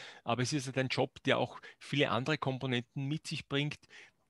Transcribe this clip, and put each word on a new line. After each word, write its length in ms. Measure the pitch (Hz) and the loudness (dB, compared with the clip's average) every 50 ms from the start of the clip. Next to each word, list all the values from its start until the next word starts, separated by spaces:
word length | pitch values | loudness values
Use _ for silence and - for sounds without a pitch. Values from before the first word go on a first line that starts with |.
| - - - - _ | -12 -16 -16 -8 _
aber 180 | - 117 117 | -2 0 2
es 100 | 127 113 | 2 0
ist 140 | 151 147 127 | 0 -2 -2
halt 120 | 135 127 135 | -2 0 0
ein 100 | 131 123 | 0 2
Job, 340 | - - 135 143 - - - | 2 0 0 0 -2 -2 2
der 140 | 135 120 120 | 4 4 4
auch 220 | 127 - - - - - - _ | 4 0 -4 -12 -18 -20 -20 _
viele 320 | - - - 139 143 - | -8 -2 2 2 4 4
andere 280 | 98 113 131 151 156 - | 4 2 2 2 0 0
Komponenten 680 | - 139 131 127 - 131 123 120 120 - _ 143 139 | 0 -2 -2 -2 0 0 0 0 -2 -2 _ -4 -2
mit 200 | 135 151 160 - | -2 -4 -4 -4
sich 220 | - 160 135 - - | -6 -8 -8 -6 -2
bringt, 300 | 139 139 147 151 - - - _ - - - - _ _ _ | 0 0 0 0 -4 -8 -16 _ -20 -20 -20 -20 _ _ _